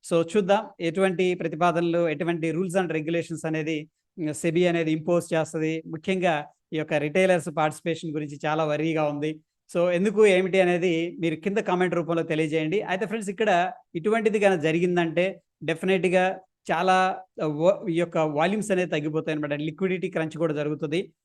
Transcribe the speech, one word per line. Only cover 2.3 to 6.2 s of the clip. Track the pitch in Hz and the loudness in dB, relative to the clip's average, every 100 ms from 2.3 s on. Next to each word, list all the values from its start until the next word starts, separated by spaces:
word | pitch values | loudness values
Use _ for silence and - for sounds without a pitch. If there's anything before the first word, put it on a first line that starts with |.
| 170 160 | -2 -2
rules | 160 190 185 | -2 -2 -2
and | 175 | -2
regulations | 160 151 170 160 160 160 | -4 -2 -4 -4 -6 -4
అనేది, | 156 156 156 156 _ _ - | -4 -2 -4 -8 _ _ -8
ఉమ్, | 151 | -6
సెబీ | 143 170 160 180 | -2 0 2 2
అనేది | 170 160 | 2 0
ఇంపోజ్ | 160 156 175 165 | -2 2 0 2
చేస్తది. | 165 156 160 156 160 165 | -2 -2 -2 -2 -4 -8
ముఖ్యంగా | 160 190 190 | -8 -4 0